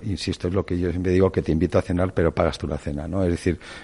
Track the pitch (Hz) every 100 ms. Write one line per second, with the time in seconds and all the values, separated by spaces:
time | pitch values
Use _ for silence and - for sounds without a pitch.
0 | 110 92 - - 90 95 - 90 90 85
1 | 90 90 95 92 90 78 85 98 - 87
2 | 92 - 82 - 82 - 78 76 - 71
3 | 82 92 92 85 92 80 - -